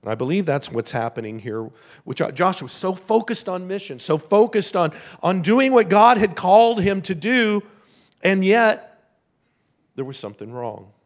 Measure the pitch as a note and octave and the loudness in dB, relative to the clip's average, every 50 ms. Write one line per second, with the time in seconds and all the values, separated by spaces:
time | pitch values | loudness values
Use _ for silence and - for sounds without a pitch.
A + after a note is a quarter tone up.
0 | _ F#2+ A2 A2 B2 C3 E3 G3 G3 D#3+ C#3 C#3+ - - - A2+ A2+ - - B2 | _ -8 -6 -6 -4 -4 -2 -4 -2 -2 -4 -4 -4 -6 -8 -8 -8 -6 -6 -6
1 | A2+ A#2 - - A2+ G#2+ A2 A2 G2+ A2 G#2+ A2+ A2+ A2+ _ _ _ _ - - | -6 -6 -8 -10 -12 -12 -12 -12 -12 -10 -8 -8 -10 -10 _ _ _ _ -20 -20
2 | _ - C3+ - E3 - - B2+ F3 F#3 F#3 - C#3+ B2 - - - F#3 F#3+ F#3 | _ -12 -6 -4 -4 -6 -2 -2 -2 -2 -2 -4 -10 -14 -12 -8 -6 -6 -6 -6
3 | - - A3 A3+ A3 - A#3 - - G3+ F#3 F#3 F#3 F3+ F#3+ G3+ G3 - C#3 B2 | -4 0 0 0 0 -2 -8 -8 -6 -8 -8 -8 -8 -8 -10 -10 -10 -12 -16 -14
4 | - - D3+ D#3 - - G3+ G#3 A3 A3+ - A3 F#3+ - - G3 F3 D#3 - - | -4 -2 -2 -2 0 0 4 4 4 4 2 -2 -2 -2 0 0 0 0 -2 -8
5 | - - - - - E3+ F#3 F#3+ E3+ D#3+ G#3+ B3+ C4+ C4+ C4 B3 A3 F3 F#3+ G3+ | -20 -20 -18 -6 -2 -2 -2 0 0 2 2 4 4 4 4 4 4 6 6 6
6 | G#3+ A#3 B3 G#3+ G#3 G#3 D#3+ - - F3+ F#3+ G#3+ A#3 A#3 A#3 A3 F3+ G3 G3+ G3 | 8 6 6 4 2 -2 -2 -4 2 4 6 6 6 6 4 2 0 0 0 -2
7 | - - G3 D#3+ C#3+ G#3+ B3+ B3+ A#3 G#3+ G#3 G3+ G3 - _ _ _ _ _ _ | -4 -6 -8 -6 -2 0 2 2 2 2 0 -2 -4 -8 _ _ _ _ _ _
8 | _ _ _ _ - F3+ G3 F#3+ F#3 F#3+ G3+ A#3 A#3 A3 G#3 - - - _ _ | _ _ _ _ 0 0 2 2 4 4 4 4 4 4 2 0 -6 -20 _ _
9 | _ _ _ _ _ _ _ _ _ _ _ _ _ _ _ _ _ _ _ - | _ _ _ _ _ _ _ _ _ _ _ _ _ _ _ _ _ _ _ -12
10 | C3+ C3 C3+ - - G#2 G#2+ _ G#2 A2 A#2+ B2 A#2+ A#2 G#2+ G#2 G2+ G2 G#2 _ | -10 -10 -10 -12 -12 -14 -12 _ -16 -14 -12 -10 -10 -10 -10 -12 -18 -20 _ _
11 | _ | _